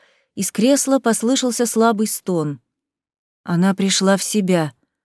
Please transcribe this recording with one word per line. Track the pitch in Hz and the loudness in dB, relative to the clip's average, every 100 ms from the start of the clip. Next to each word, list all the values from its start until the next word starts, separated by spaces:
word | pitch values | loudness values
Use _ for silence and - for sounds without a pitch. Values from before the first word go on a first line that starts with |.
| _ _ _ - | _ _ _ -8
из | 196 | -6
кресла | - 233 277 - 269 | 0 2 2 2 0
послышался | 233 220 220 262 254 226 240 | 0 0 0 0 0 -2 -2
слабый | 226 226 214 214 | 2 2 2 -2
стон. | - - 180 151 139 _ _ _ _ _ _ _ _ - | -4 -4 -2 -2 -6 _ _ _ _ _ _ _ _ -4
«Она | 170 185 | 0 2
пришла | 190 190 - 190 196 | 2 0 0 2 0
в | |
себя». | - 214 185 180 151 - _ _ | 0 -2 0 0 -2 -8 _ _